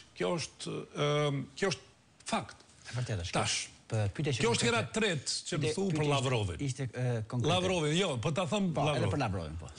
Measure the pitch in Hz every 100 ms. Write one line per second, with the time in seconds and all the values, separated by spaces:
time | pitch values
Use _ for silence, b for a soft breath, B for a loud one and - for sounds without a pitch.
0 | - - 180 170 - - 165 156 - -
1 | 147 147 147 139 135 - 196 - - -
2 | - - - 214 117 - - - - 123
3 | 123 104 87 160 104 - - - - 113
4 | 101 - 151 123 226 226 233 226 170 220
5 | 214 156 - - - 170 156 156 196 151
6 | 151 139 131 123 95 85 143 127 127 123
7 | 127 117 107 123 135 180 180 185 151 165
8 | 196 123 160 151 170 214 185 151 151 143
9 | - 147 117 95 80 82 78